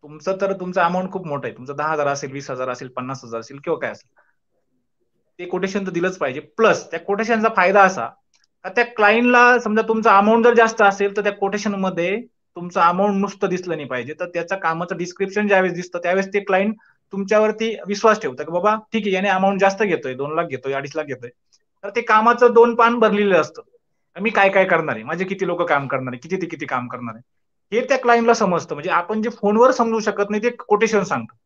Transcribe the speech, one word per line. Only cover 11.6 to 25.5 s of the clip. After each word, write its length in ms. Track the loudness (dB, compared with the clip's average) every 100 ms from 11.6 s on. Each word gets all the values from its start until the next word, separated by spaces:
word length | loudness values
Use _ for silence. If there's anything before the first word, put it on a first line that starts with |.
| -4
मध्ये 460 | -2 -4 -2 -2 -4 -8 _ _ -14
तुमचं 240 | -8 2
amount 400 | 2 4 0 0
नुसतं 280 | -2 -2 -2
दिसलं 280 | -2 -4 -8
नाही 120 | -6
पाहिजे, 260 | -6 -6 -8
तर 60 | -8
त्याच्या 320 | -6 -6 -4
कामाचं 380 | -4 -4 -6 -6
description 520 | -8 -6 -4 -2 2
ज्यावेळेस 260 | 2 2
दिसतं 240 | -2 -8 -6
त्यावेळेस 300 | -2 -2 0
ते 120 | -4
client 340 | 0 0 0 -4 _ _ _
तुमच्यावरती 640 | -10 -2 2 2 0 -4 -6 -8
विश्वास 340 | 0 2 2
ठेवतं 240 | -2 -8
की 80 | -6
बाबा 220 | -2 0
ठीक 280 | -2 -4 -6
आहे 120 | -2
याने 140 | -2 0
amount 320 | 2 2 4
जास्त 220 | 2 2
घेतोय, 320 | -2 -2 -4
दोन 200 | -6 -6
लाख 100 | -4
घेतोय, 280 | -4 -6 -6
अडीच 240 | -6 -6 -8
लाख 80 |
घेतोय, 260 | -8 -10 -12 _ _ _ _ _
तर 60 | -8 -6
ते 40 |
कामाचं 520 | 2 4 6 6 6
दोन 220 | 8 6
पान 240 | 6 2 4
भरलेलं 420 | 2 4 2 2
असतं, 220 | 2 -6 -20 _ _ _ _ -6
मी 100 | -2
काय 180 | 2 2
काय 160 | 4
करणार 300 | 2 2 0
आहे, 100 | -6
माझे 200 | -6 -6
किती 220 | -6 -6
लोक 160 | -4